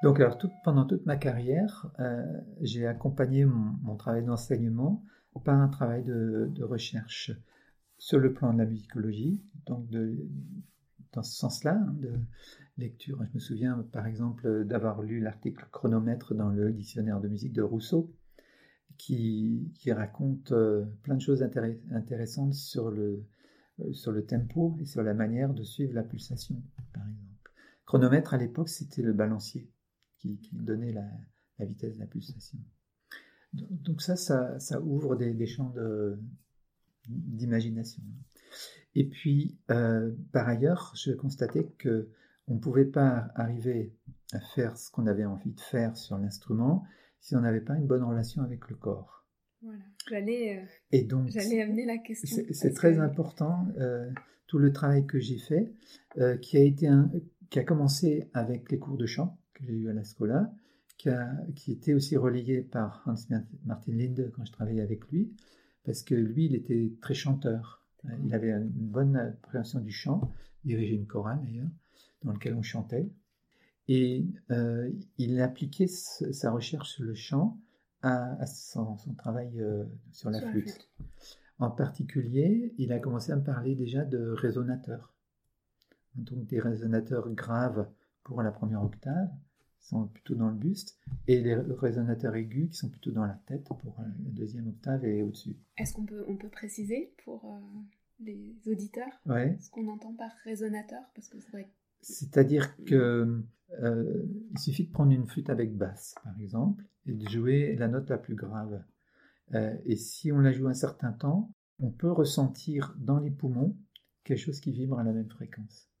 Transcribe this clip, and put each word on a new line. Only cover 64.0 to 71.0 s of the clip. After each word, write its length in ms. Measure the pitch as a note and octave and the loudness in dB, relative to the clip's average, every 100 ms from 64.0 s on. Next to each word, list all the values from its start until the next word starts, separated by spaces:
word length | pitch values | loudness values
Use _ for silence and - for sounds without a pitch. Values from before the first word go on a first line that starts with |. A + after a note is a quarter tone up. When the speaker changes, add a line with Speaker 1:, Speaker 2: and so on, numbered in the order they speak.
| B2+ B2+ B2 - | 0 0 -2 -4
Speaker 1:
quand 80 | |
je 80 | A2 | -12
travaillais 300 | - G#2+ A2 | -6 -2 0
avec 260 | G#2 A2 - | 0 -4 -2
lui, 260 | D#3 A3+ A3 - _ _ _ - | 0 0 -4 -20 _ _ _ -4
parce 180 | - | -4
que 100 | - | 2
lui, 340 | B2 A2 A#2+ D#3+ | 2 4 4 4
il 80 | B2+ | 2
était 360 | - A#2+ A2+ A2+ | 2 0 0 -2
très 140 | - | -4
chanteur. 720 | C3+ C#3 C#3 C3 A2+ A2+ - _ _ | -2 0 2 2 -2 -4 -16 _ _
Euh, 60 | - A#2 C#3 | -10 -4 0
il 100 | A2 | 2
avait 160 | A2+ | 2
une 160 | G#2 A2 | 0 0
bonne 460 | C3 A2 A2+ C#3 C3+ | -2 -2 2 4 4
appréhension 640 | A#2 G#2+ - C3 A2+ C#3 | 0 -6 -8 -6 -4 -4
du 120 | G#2+ | -6
chant, 380 | G2+ - D#3+ B2+ - - - C#3+ | -6 -2 0 0 -6 -12 -10 -2
il 60 | |
dirigeait 240 | A2+ G#2+ | 0 0
une 120 | G#2+ | 0